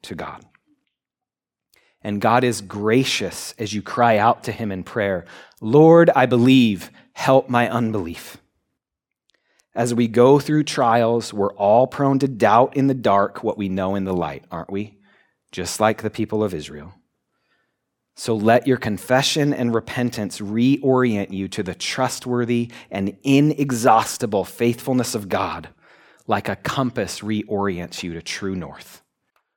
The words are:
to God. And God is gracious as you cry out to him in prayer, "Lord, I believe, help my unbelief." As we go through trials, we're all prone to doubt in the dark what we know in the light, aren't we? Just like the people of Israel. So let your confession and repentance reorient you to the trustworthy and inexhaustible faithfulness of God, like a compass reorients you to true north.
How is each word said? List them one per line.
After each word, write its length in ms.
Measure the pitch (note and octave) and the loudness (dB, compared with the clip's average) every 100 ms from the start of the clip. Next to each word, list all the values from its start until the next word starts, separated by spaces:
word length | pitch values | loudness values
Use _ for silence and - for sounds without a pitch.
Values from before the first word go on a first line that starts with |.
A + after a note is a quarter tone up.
to 120 | - | -16
God. 300 | D#2+ - - - _ _ _ _ _ _ _ _ _ _ _ _ _ _ _ | -12 -12 -14 -20 _ _ _ _ _ _ _ _ _ _ _ _ _ _ _
And 180 | G#2+ G#2 | -6 -2
God 240 | A2 B2 | 2 2
is 160 | B2+ G2+ | 2 -2
gracious 920 | F#2+ G2+ G#2+ B2 C3 - A#2+ - - - | -8 -4 2 2 2 -4 -6 -8 -14 -10
as 140 | G2+ | -8
you 100 | G#2 | -8
cry 340 | F#2+ - A#2+ G#2+ | -6 0 2 4
out 280 | A2+ - | 2 0
to 80 | - | -6
him 180 | G#2 A2 | -8 -8
in 140 | F#2+ | -8
prayer, 400 | - A#2 G2+ F#2 - - - _ | -8 -4 -2 -4 -8 -20 -20 _
"Lord, 500 | A2 C#3+ D#3+ E3+ E3+ | 2 6 8 8 6
I 120 | C3+ B2+ | 4 2
believe, 640 | B2 B2+ C3 A2+ F2+ - - _ | 4 6 6 4 0 -8 -20 _
help 360 | - - C3+ - | -4 2 2 2
my 200 | A#2+ A#2 | 0 0
unbelief." 680 | A#2+ A2+ G#2+ E2+ E2+ - - _ _ _ _ _ _ _ _ _ _ _ _ _ | -2 -2 -4 -6 -10 -16 -20 _ _ _ _ _ _ _ _ _ _ _ _ _
As 200 | - A#2+ | -4 -2
we 120 | A#2+ A2+ | 0 2
go 320 | A2+ B2+ C#3+ | 6 6 6
through 260 | C#3 D3+ | 4 0
trials, 680 | D3 - A#2 A#2+ A2+ A#2 - | 0 0 2 2 2 0 -4
we're 220 | G#2 G2 | -4 -4
all 320 | - G2+ A#2 C3 | 0 4 4 4
prone 320 | - C#3 C3+ | 0 0 2
to 80 | C#3 | 0
doubt 480 | A2+ G#2+ A2+ B2+ C#3 | 2 4 4 4 2
in 100 | C3+ | 0
the 80 | |
dark 480 | C3 A2 G2 G2+ - | 0 2 2 2 -2
what 160 | A2 G#2 | -6 -4
we 100 | G2 | -4
know 260 | F#2+ F#2+ | -2 -2
in 100 | G2+ | -2
the 100 | F#2+ | -2
light, 300 | F#2 D2+ C#2 - | -2 -4 -8 -12
aren't 200 | E3+ - | -12 -8
we? 280 | - G#3 - _ _ _ _ _ | -8 -8 -14 _ _ _ _ _
Just 300 | - F2 - | -10 -8 0
like 220 | G#2+ G#2+ | 0 0
the 80 | G#2+ | -6
people 340 | - G#2+ G#2+ | -6 -6 -2
of 100 | G#2 | -4
Israel. 400 | D#2+ C#2+ D2 E2+ - _ _ _ _ _ _ _ _ _ _ _ - | -6 -12 -16 -18 -20 _ _ _ _ _ _ _ _ _ _ _ -12
So 180 | - | -6
let 320 | A2 G#2+ A#2+ C#3 | 0 4 4 2
your 100 | B2+ | 0
confession 760 | A2 G2+ - B2+ C#3+ D#3+ D3 | -2 -6 0 0 2 0 -2
and 200 | - A#2+ | 0 -2
repentance 680 | A2+ - C3 B2 A#2 G2+ - | -2 -4 -4 -4 -4 -8 -8
reorient 920 | G#2 A2 B2+ C#3 C#3 B2+ B2+ G#2 G2 | -6 0 2 2 2 2 2 -2 -4
you 160 | F#2+ F#2+ | -8 -8
to 140 | A2 | -8
the 120 | F#2 | -8
trustworthy 960 | F2 - - B2+ - B2+ B2 A#2 A#2+ A#2+ - - | -8 -8 -4 -4 -4 -6 -4 -2 -2 -4 -10 -12
and 260 | G2 G2 - | -6 -6 -4
inexhaustible 1200 | C#3 C#3 D3+ D3 C#3 A#2+ B2 A2+ A2 - A2+ G2+ | 2 4 4 0 -2 0 4 4 2 -6 -2 -2
faithfulness 680 | F#2 - A#2+ A#2+ C3+ B2+ A#2 | -4 -2 -2 -2 -2 -2 -2
of 140 | A2 F#2+ | -6 -6
God, 400 | G2 F#2 E2+ D#2 _ _ _ _ _ - | -4 -4 -8 -14 _ _ _ _ _ -6
like 220 | G2+ G#2+ | -4 -4
a 80 | G2 | -6
compass 640 | - - B2+ A#2 F#2 - | -6 -4 -4 -4 -8 -8
reorients 840 | G#2 G#2+ - G2+ G2 F2 F2 - | -6 -6 -4 -4 -2 -4 -10 -10
you 100 | F2+ | -10
to 80 | E2 | -10
true 340 | - - G2 F#2 | -10 -8 -8 -8
north. 460 | D2 - - - _ _ _ _ _ | -10 -16 -20 -20 _ _ _ _ _